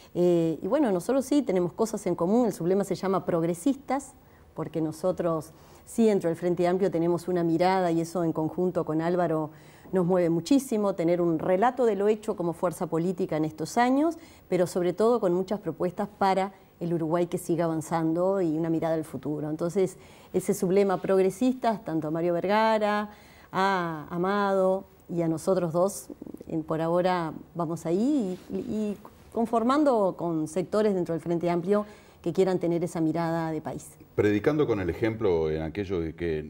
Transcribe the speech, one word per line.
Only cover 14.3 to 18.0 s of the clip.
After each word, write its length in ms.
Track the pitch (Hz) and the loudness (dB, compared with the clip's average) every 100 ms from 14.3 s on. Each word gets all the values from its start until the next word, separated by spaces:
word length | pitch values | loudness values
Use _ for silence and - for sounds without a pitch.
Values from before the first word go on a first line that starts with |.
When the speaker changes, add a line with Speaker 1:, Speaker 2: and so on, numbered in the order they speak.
| - - | -20 -2
Speaker 1:
pero 180 | 180 175 | 0 0
sobre 260 | 190 175 | 0 0
todo 280 | 175 220 240 | 2 2 2
con 120 | 190 | 2
muchas 280 | 180 190 208 | 0 0 -4
propuestas 480 | 165 147 175 - 202 | -6 -4 -4 -4 -6
para 440 | - 196 190 196 - - - | 0 2 2 -2 -6 -20 -8
el 120 | 170 | -4
Uruguay 340 | 170 160 175 175 | -2 0 0 0
que 120 | 175 | -4
siga 280 | - 165 165 | -2 0 0
avanzando 720 | 160 147 165 | -2 -2 -2